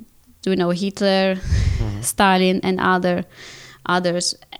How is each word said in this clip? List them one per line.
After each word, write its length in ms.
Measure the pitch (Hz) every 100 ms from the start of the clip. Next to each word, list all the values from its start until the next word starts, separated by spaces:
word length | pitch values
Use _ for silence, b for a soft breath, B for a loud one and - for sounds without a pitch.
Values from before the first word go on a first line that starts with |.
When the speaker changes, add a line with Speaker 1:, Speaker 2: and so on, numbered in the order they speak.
| - _ _ _ -
Speaker 1:
you 100 | 185
know, 140 | 175
Hitler, 640 | 175 196 - 202 190 190 185 B B B B
Speaker 2:
Mm-hmm. 240 | 107 101
Speaker 1:
Stalin, 580 | 120 - 196 185 185 185
and 160 | 190 190
other, 440 | 185 185 180 180 180 B B B B B -
others. 480 | 180 180 175 175 - - -